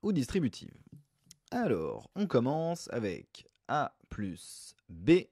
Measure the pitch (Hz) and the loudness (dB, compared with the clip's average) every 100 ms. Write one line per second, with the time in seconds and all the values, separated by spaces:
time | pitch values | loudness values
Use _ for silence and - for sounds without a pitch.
0 | 196 185 123 196 139 - 50 - - - | 2 2 2 2 0 -2 -16 -20 -20 -20
1 | _ _ _ - _ 240 226 98 78 53 | _ _ _ -20 _ -2 0 0 0 -6
2 | - - 202 127 123 156 165 170 - - | -10 -4 2 4 2 0 -2 -4 -4 -4
3 | 107 87 - - - _ - 147 135 _ | -4 -6 -10 -20 -20 _ -4 -2 -2 _
4 | _ - 98 82 - - - - _ 82 | _ -8 -6 -8 -14 -18 -18 -20 _ -4
5 | 92 175 - | 6 6 6